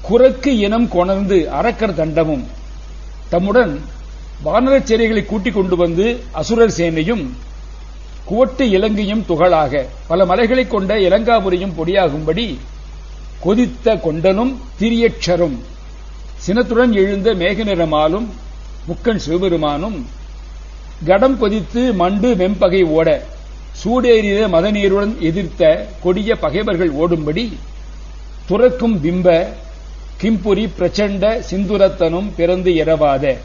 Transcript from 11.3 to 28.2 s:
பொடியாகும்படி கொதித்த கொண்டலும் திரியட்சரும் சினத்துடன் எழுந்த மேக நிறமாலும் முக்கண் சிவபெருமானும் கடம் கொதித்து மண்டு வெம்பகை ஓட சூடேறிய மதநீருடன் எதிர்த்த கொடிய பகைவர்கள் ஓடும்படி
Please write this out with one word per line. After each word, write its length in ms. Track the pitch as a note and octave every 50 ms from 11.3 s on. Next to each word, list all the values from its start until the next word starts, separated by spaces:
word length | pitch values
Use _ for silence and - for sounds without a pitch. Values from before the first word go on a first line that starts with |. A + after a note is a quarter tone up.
| A#3 A3+ F#3+ F#3+ F3+ F3+ F3+ G3 E3+
பொடியாகும்படி 840 | D#3 D#3+ E3+ F#3+ G3+ F#3 E3 C#3 D3+ D#3 D#3 D#3+ F3+ A#3+ G#3+ D3 A#2+ - - - - - - - - - - - - - - - - -
கொதித்த 560 | E3+ G#3 A3 B3 G#3+ - - - A#3 A3 G3
கொண்டலும் 600 | - E3+ D3+ E3 D#3+ F#3+ F#3+ G3+ A#3 B3+ C4+ A#3+ - - - -
திரியட்சரும் 760 | G3 A3+ A#3 A#3 A#3 A3+ - - - - E3+ E3 F3 D#3+ C3+ A2+ - - - - - - - - - - - - - - -
சினத்துடன் 560 | - - - F#3 A#3 A#3+ F#3 A#3+ A3+ B3 B3 A3
எழுந்த 420 | G3+ F#3+ G3 G3+ G3 F#3 A3 A#3
மேக 300 | F#3 E3+ F#3 G#3 F#3 A3+
நிறமாலும் 640 | G#3 G3 E3+ E3+ D#3+ D#3 D3+ D3+ D#3 E3 G3+ A#3+ A3 - - - - - - - - - - - -
முக்கண் 280 | E3+ - - A#3+ A3
சிவபெருமானும் 800 | F#3 - C3+ D#3+ F3+ F#3 F#3+ E3+ E3 D3+ D3 D3 C#3+ E3+ A3 A3 E3 B2 A#2 - - - - - - - - - - - - - - - - - - -
கடம் 320 | D3+ F#3+ G3+ A#3 C4 C4+ G#3
கொதித்து 560 | A#3 G#3 G3+ A3 F3+ D3 - A#3 B3 B3+ A3+
மண்டு 340 | F#3 F3 F3+ G3 G#3 F#3 B3 B3
வெம்பகை 460 | F3+ F3+ F#3+ G#3 F#3 G#3 F#3 F3 G3 F#3
ஓட 240 | E3 D3+ D#3+ D#3+ E3 D3+ C3+ - - - - - - - - - - - - -
சூடேறிய 640 | F#3+ A#3 B3+ B3 B3 A#3 A3 G#3 G#3 G3 G3+ A3 G#3
மதநீருடன் 720 | F3+ E3 E3+ G#3 G#3+ G#3 G3+ G3 F#3 G3+ G3+ G#3 A3 -
எதிர்த்த 420 | E3 D#3 D#3+ F#3+ G3 E3+ - - F3 D#3 D#3+ - - - - - -
கொடிய 340 | F3+ F#3 F#3+ G#3 G#3+ A3+
பகைவர்கள் 560 | - - D#3 C#3 F#3 G#3+ A#3 G3+ E3 F#3 E3+ C#3+
ஓடும்படி 520 | C#3 D#3+ F3 F3 E3 D3+ D3 D3+ F3+ A#3+ A3+ F#3+ - - - - - - - - - - - - -